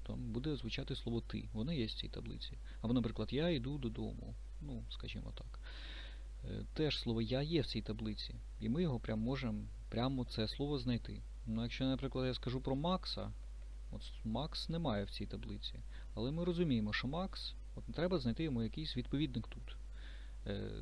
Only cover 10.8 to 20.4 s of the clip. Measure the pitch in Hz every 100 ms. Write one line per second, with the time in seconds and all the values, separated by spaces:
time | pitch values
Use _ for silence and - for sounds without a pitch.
10.8 | 120 117 - 104 - - - 110 117 -
11.8 | 131 131 135 131 131 120 - 127 131 135
12.8 | 170 185 - - 101 - - - - -
13.8 | - - - - 113 113 156 - - 165
14.8 | 160 104 101 - 101 104 113 101 - -
15.8 | - - - - 120 160 175 170 170 120
16.8 | 104 107 123 160 190 - - - - -
17.8 | - 113 180 180 123 113 160 120 110 -
18.8 | - 120 - 139 151 127 - - - -
19.8 | - - - - - -